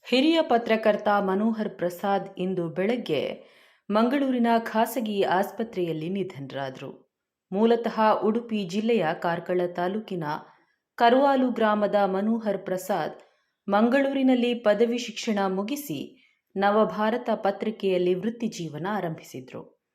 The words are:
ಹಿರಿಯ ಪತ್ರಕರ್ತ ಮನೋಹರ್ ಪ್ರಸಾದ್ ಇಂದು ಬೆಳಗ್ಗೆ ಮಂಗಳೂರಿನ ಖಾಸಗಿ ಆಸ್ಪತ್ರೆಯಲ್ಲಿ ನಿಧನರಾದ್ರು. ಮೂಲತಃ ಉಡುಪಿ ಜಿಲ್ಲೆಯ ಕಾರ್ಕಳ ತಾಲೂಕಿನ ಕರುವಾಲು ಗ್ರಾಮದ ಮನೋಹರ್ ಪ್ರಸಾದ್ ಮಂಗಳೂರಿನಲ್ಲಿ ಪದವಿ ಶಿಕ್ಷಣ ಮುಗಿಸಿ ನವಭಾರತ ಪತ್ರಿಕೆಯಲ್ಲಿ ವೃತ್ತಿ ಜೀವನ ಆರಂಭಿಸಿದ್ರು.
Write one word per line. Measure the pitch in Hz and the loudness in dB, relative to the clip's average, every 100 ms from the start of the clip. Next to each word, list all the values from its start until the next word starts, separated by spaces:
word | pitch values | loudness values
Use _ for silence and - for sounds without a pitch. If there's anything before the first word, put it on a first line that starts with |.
| - | 0
ಹಿರಿಯ | 254 311 330 | 2 4 2
ಪತ್ರಕರ್ತ | 311 233 233 220 220 208 208 | 2 0 2 2 2 2 2
ಮನೋಹರ್ | 202 190 190 220 220 208 | 0 2 0 0 -2 -6
ಪ್ರಸಾದ್ | - 175 175 202 196 190 - | -4 -6 -4 -2 -2 -4 -6
ಇಂದು | 180 185 165 | -4 -2 -4
ಬೆಳಗ್ಗೆ | 156 196 240 190 143 - - - _ _ _ - | -2 -2 -2 -2 -2 -2 -8 -16 _ _ _ -2
ಮಂಗಳೂರಿನ | 208 240 285 269 247 233 226 | 2 2 2 0 2 2 2
ಖಾಸಗಿ | 226 220 226 277 220 202 | 0 0 0 -2 -4 -2
ಆಸ್ಪತ್ರೆಯಲ್ಲಿ | 185 175 202 - - 185 170 156 160 | 2 2 0 -6 -8 -4 -4 -4 -4
ನಿಧನರಾದ್ರು. | 196 180 139 135 131 135 135 131 - _ _ _ _ _ | -4 -6 -8 -10 -6 -8 -8 -14 -16 _ _ _ _ _
ಮೂಲತಃ | 185 226 233 226 220 220 - | 2 4 4 0 2 4 4
ಉಡುಪಿ | 202 226 233 214 | 2 0 -4 -4
ಜಿಲ್ಲೆಯ | 180 196 220 233 156 | -2 -2 0 2 2
ಕಾರ್ಕಳ | 175 175 170 170 180 175 175 | -2 -2 -2 -2 -2 -2 -2
ತಾಲೂಕಿನ | 180 214 - 180 147 156 - _ _ _ _ | -2 -4 -6 -6 -6 -8 -10 _ _ _ _
ಕರುವಾಲು | - 233 262 277 269 254 | 2 6 6 4 4 2
ಗ್ರಾಮದ | 220 220 208 202 | 2 2 2 2
ಮನೋಹರ್ | 202 196 190 214 226 214 196 | 2 2 0 0 -2 -2 -4
ಪ್ರಸಾದ್ | - 185 - 190 151 - _ _ _ _ - | -4 -6 -2 -2 -2 -8 _ _ _ _ 0
ಮಂಗಳೂರಿನಲ್ಲಿ | 202 233 277 277 277 262 254 240 | 4 4 4 2 2 4 4 2
ಪದವಿ | 233 208 208 233 240 | 2 2 4 2 0
ಶಿಕ್ಷಣ | 240 - - 202 190 | -6 -6 -2 0 0
ಮುಗಿಸಿ | 190 202 285 - 139 - - _ _ _ 190 | -2 -4 -6 -6 -8 -10 -16 _ _ _ 0
ನವಭಾರತ | 202 208 208 208 214 247 247 | 2 4 2 2 -2 -2 -2
ಪತ್ರಿಕೆಯಲ್ಲಿ | 214 196 196 214 214 190 180 180 | -2 -2 -2 -6 -2 0 2 2
ವೃತ್ತಿ | 180 214 226 214 | 0 -2 -4 -8
ಜೀವನ | - 160 147 180 | -6 -10 -6 -6
ಆರಂಭಿಸಿದ್ರು. | 208 170 160 - 135 127 120 - _ _ | -4 -4 -8 -12 -16 -14 -16 -16 _ _